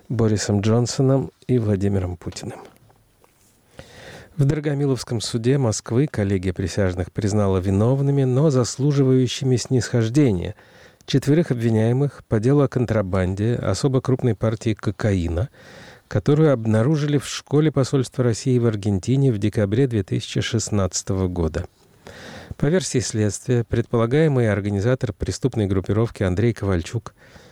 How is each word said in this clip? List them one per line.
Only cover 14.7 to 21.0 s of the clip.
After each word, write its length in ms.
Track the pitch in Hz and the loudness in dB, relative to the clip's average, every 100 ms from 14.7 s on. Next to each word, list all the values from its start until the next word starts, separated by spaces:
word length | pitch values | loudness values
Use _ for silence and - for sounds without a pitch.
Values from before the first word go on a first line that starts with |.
кокаина, 720 | 104 - - 110 98 85 82 117 - - - - - _ | -4 -4 -2 0 0 0 -2 -4 -8 -20 -20 -20 -20 _
которую 460 | - - 151 160 | -2 2 4 4
обнаружили 640 | 123 110 110 120 156 147 147 | 2 2 2 2 0 0 -2
в 100 | - | -2
школе 460 | - - 143 156 | -8 -2 0 2
посольства 500 | 143 131 127 120 - | 2 0 0 -2 -2
России 360 | 123 107 135 123 | 0 0 0 2
в 80 | 117 | 2
Аргентине 640 | 107 104 95 - 135 139 | 0 0 0 0 2 2
в 60 | 107 | 2
декабре 480 | 107 113 101 110 139 | 0 0 0 2 2
две 140 | 113 | 0
тысячи 380 | 92 123 - - | -2 -4 -4 -4
шестнадцатого 880 | - 110 - 104 92 - | -2 -2 -2 0 0 -2